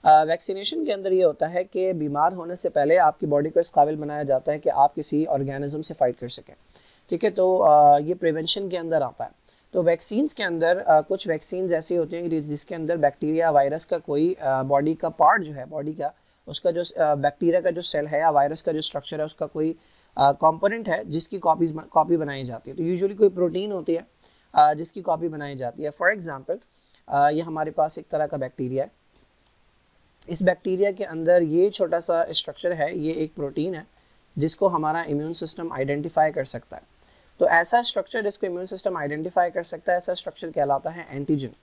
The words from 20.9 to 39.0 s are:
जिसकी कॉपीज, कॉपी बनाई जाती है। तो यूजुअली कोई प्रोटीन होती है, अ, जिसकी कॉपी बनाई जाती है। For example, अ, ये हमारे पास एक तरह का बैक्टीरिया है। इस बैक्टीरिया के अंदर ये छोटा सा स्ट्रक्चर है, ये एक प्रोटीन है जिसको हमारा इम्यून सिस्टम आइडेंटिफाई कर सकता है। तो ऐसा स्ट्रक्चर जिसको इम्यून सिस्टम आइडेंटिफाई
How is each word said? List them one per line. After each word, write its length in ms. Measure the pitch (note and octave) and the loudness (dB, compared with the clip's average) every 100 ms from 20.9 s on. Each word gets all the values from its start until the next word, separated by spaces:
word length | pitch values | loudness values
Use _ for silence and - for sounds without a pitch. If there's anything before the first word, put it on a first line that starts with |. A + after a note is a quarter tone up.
| D#3+ - | -4 -2
जिसकी 280 | D3+ - G3 | -8 -6 -4
कॉपीज, 360 | E3 D#3 E3 D#3 - | 0 2 0 -2 0
कॉपी 260 | E3 F#3 E3+ | 0 2 0
बनाई 280 | D3 C#3 | 0 -6
जाती 260 | B2+ A#2+ - | -8 -10 -12
है। 60 | C3+ | -6
तो 60 | |
यूजुअली 320 | D#3+ F3+ G3 | -4 -2 -2
कोई 140 | G3+ G3+ | 4 2
प्रोटीन 440 | F#3 F3 E3+ G#3 | 4 -2 -2 -6
होती 220 | F#3+ D#3 | -6 -4
है, 120 | E3 E3 _ _ _ _ | -4 -6 _ _ _ _
अ, 200 | D#3+ D3+ | 4 4
जिसकी 280 | D3+ D#3 - | 4 -6 -8
कॉपी 260 | F3+ D#3+ E3+ | -4 -2 -4
बनाई 280 | D3+ C#3+ C3+ | -6 -10 -8
जाती 260 | B2 - | -8 -6
है। 80 | D3 | -8
For 280 | D3 F3 G#3+ | 0 0 0
example, 380 | E3 C#3 C3 F#3+ _ _ _ _ - | -6 -12 -8 -8 _ _ _ _ -2
अ, 220 | C#3+ C#3+ | 2 4
ये 120 | D3+ | 2
हमारे 280 | E3 D#3 D#3 | -4 -4 -4
पास 280 | D3+ D#3 D#3+ | -2 -2 -4
एक 80 | D3+ | -8
तरह 160 | D#3 D3 | -4 -2
का 100 | C#3+ | -4
बैक्टीरिया 480 | B2+ - B2+ C3 | -8 -6 -6 -4
है। 60 | C#3+ _ _ _ _ _ _ _ _ _ _ _ _ _ - | -6 _ _ _ _ _ _ _ _ _ _ _ _ _ -8
इस 140 | E3 | 0
बैक्टीरिया 500 | F#3 F3+ - F#3 G3+ | 0 0 -4 0 0
के 120 | F#3+ | -2
अंदर 380 | F#3+ E3 D#3+ F3+ | -8 -4 4 4
ये 280 | E3 E3 G3 | 4 2 2
छोटा 300 | G3+ F3 E3+ | 2 -2 -2
सा 260 | E3 E3 E3+ | 0 0 0
स्ट्रक्चर 420 | D#3+ - - F3 | -4 -6 -6 -4
है, 260 | E3+ D3+ F3+ | -2 -2 -2
ये 140 | D3+ | -4
एक 220 | D#3+ D#3 | -4 -6
प्रोटीन 400 | - C#3+ - E3 | -6 -8 -4 -4
है 120 | E3+ F3+ _ _ _ _ - | -6 -12 _ _ _ _ -4
जिसको 300 | D#3+ - F#3+ | -4 0 0
हमारा 340 | E3 D#3 E3 | 2 -2 -2
इम्यून 300 | D#3 D3 D#3 | -4 -4 -4
सिस्टम 400 | E3+ D#3+ - E3 | -8 -10 -10 -10
आइडेंटिफाई 600 | C#3 C3+ C#3+ D#3 - D#3 | -6 -4 -4 -2 0 0
कर 120 | D#3 | 0
सकता 320 | C3 A#2+ - - | -8 -10 -16 -20
है। 60 | _ _ _ _ _ _ | _ _ _ _ _ _
तो 60 | E3+ | 4
ऐसा 360 | E3+ E3+ A#3+ | 4 4 0
स्ट्रक्चर 400 | A#3+ G#3 F#3+ A#3 | 0 -4 -6 -4
जिसको 240 | G#3 G3+ F#3+ | -6 -4 -6
इम्यून 200 | F3 F#3 | -6 -8
सिस्टम 300 | F#3+ G3+ | -6 -4
आइडेंटिफाई 540 | F3 | -4